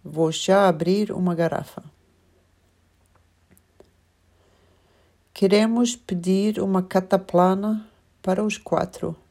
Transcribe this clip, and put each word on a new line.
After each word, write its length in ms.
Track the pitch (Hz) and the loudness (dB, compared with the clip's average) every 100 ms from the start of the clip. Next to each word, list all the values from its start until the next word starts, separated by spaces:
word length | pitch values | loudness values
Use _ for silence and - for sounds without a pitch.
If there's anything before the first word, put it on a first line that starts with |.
Vou 300 | - 151 160 | -10 -2 -2
já 360 | 160 - 196 196 | 0 2 4 4
abrir 440 | 156 170 196 208 | 2 0 0 -2
uma 220 | - 180 | -2 -2
garrafa. 480 | 170 165 151 - - 147 _ _ _ _ _ _ _ _ _ _ _ _ _ _ _ _ _ _ _ _ _ _ _ _ _ _ _ _ _ _ _ _ _ _ | 0 -2 -2 -8 -16 -20 _ _ _ _ _ _ _ _ _ _ _ _ _ _ _ _ _ _ _ _ _ _ _ _ _ _ _ _ _ _ _ _ _ _
Queremos 640 | - 196 208 220 233 240 - | -2 2 4 2 2 0 -4
pedir 640 | - 180 175 190 208 214 | -6 -4 0 0 0 -2
uma 220 | 196 190 | -2 -2
cataplana 1040 | 185 190 185 190 190 175 185 190 208 220 - _ _ _ | 0 -2 0 -2 0 2 2 2 -2 -6 -8 _ _ _
para 240 | - 190 | -4 -2
os 140 | 214 - | -2 -6
quatro. 580 | - 165 185 - 170 165 _ | -4 -2 -2 -8 -10 -10 _